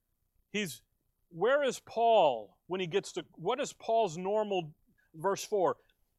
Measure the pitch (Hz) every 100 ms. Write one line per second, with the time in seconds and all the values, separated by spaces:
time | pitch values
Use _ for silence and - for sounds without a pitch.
0 | _ _ _ _ _ 208 190 - _ _
1 | _ _ _ 165 214 285 269 - - -
2 | 233 220 156 117 104 _ - 185 175 190
3 | - 180 - - 175 247 254 - - 226
4 | 208 156 185 214 208 190 156 - _ _
5 | _ 160 180 196 - 208 160 - _ _
6 | _